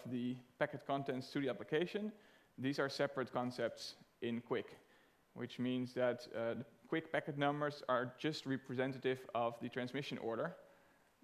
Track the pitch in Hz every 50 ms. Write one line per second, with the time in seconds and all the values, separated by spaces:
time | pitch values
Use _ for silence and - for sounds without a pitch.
0 | - 120 127 120 120 123 127 127 - - _ - 151 143 - 131 - - 139 127
1 | 117 - 127 127 127 - - 147 139 127 120 - 107 - 156 151 180 175 - 202
2 | 214 214 - - - - - - - _ _ - 123 135 143 160 143 135 - -
3 | 143 139 - 135 123 110 - 123 123 123 123 - 117 110 - - - - - -
4 | - - _ _ - 117 117 117 - - 131 101 - - - - - - - -
5 | - - _ _ _ _ - 120 123 123 - - 123 127 127 127 127 123 - 127
6 | 123 123 120 - - - - 113 117 117 110 113 131 - - - - - 160 160
7 | 160 - - 151 - - 143 143 147 143 143 147 147 147 143 - - - 127 120
8 | 127 127 - - - 151 151 - - 139 135 123 - - 127 127 131 139 139 127
9 | 127 131 131 131 - - - 117 120 117 117 - 120 123 - 123 123 123 - 139
10 | 139 - 127 - - 113 113 113 143 170 175 - - - - - - - - -
11 | _ _ _ _